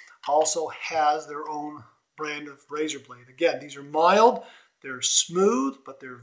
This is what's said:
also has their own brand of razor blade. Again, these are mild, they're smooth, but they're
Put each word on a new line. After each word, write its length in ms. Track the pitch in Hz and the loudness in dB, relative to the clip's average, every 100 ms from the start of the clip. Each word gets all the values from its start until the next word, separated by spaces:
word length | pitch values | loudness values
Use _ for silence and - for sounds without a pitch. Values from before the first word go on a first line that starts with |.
| - - - | -20 -14 0
also 420 | 147 156 170 156 | 2 2 0 -4
has 580 | - - 160 151 156 147 | -8 -6 0 2 0 -4
their 200 | 147 156 | -12 -8
own 360 | 151 151 147 - _ _ - | -8 -8 -12 -18 _ _ -10
brand 280 | 151 147 147 | -8 -8 -12
of 120 | 135 _ | -18 _
razor 300 | 147 156 139 | -4 -4 -4
blade. 300 | - 120 - | -12 -20 -20
Again, 300 | - 165 139 | 0 0 0
these 180 | 147 143 | -8 -14
are 60 | |
mild, 600 | 143 156 170 202 202 - - - _ _ | -4 4 6 8 6 4 -10 -20 _ _
they're 180 | 135 127 | -12 -6
smooth, 760 | - - - 175 202 254 269 262 - | 0 0 0 2 2 2 -2 -6 -18
but 140 | 135 | -18
they're 220 | 131 120 | -18 -18